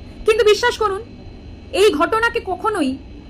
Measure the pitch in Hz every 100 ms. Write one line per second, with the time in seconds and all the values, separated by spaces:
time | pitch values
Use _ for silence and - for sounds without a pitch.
0 | - - - 440 415 415 480 - 427 392
1 | 466 - - - - - - 359 415 302
2 | 339 440 466 466 381 349 440 403 262 262
3 | - -